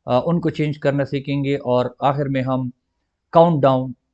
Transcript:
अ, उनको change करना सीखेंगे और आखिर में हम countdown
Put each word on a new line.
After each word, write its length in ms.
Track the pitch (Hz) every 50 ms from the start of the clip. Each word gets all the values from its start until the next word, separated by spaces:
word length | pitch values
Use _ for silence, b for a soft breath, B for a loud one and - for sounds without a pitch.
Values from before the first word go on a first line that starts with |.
| _
अ, 160 | 127 123 127 131
उनको 220 | 170 175 170 156 156
change 280 | - - 151 151 143
करना 260 | 151 - 143 139 143 135
सीखेंगे 540 | - 143 139 135 143 139 143 139 139 139
और 380 | 135 - 123 123 123 123 123 - - 127
आखिर 240 | 139 135 143 143
में 140 | 135 135 131
हम 300 | 127 131 131 131 131 123 - _ _ _ _ _ _ _ _ _ _ _ -
countdown 600 | 165 170 175 165 139 135 135 131 131 131 131 123 - _ _